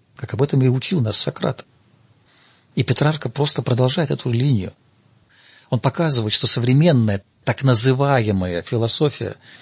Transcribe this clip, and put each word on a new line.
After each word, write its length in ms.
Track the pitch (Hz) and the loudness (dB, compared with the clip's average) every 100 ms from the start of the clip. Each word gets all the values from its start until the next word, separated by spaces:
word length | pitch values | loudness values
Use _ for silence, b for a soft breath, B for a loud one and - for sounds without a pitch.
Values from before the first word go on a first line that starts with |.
| _ - | _ -16
как 160 | - | -8
об 80 | 107 | -2
этом 220 | 143 143 | 0 2
и 60 | 131 | 2
учил 340 | 127 - 185 | 0 0 -2
нас 160 | 110 - | 0 0
Сократ. 480 | - - - 123 - _ _ _ _ _ b b b b b - | -2 -2 -4 -6 -10 _ _ _ _ _ b b b b b -4
И 80 | |
Петрарка 460 | 131 127 147 156 - | -2 0 0 0 -6
просто 320 | - 147 - | -4 -4 -4
продолжает 500 | 123 120 127 143 147 | -2 0 0 0 -2
эту 200 | 139 131 | -4 -2
линию. 420 | 117 139 117 90 - _ _ _ _ _ b b b b | 0 0 0 -2 -10 _ _ _ _ _ b b b b
Он 100 | 123 | -2
показывает, 540 | 135 - 165 127 107 | -2 -2 -2 0 -2
что 140 | - 123 | 0 0
современная 760 | - 120 131 170 135 107 101 - _ - | 0 2 4 4 4 2 0 -6 _ -4
так 180 | 120 135 | 0 2
называемая 1000 | 120 127 131 143 139 107 98 90 85 | 4 4 2 2 2 2 0 -2 -4
философия — 720 | 82 117 113 - 151 - 98 - B B | -4 -2 -2 0 -2 -2 -8 -10 B B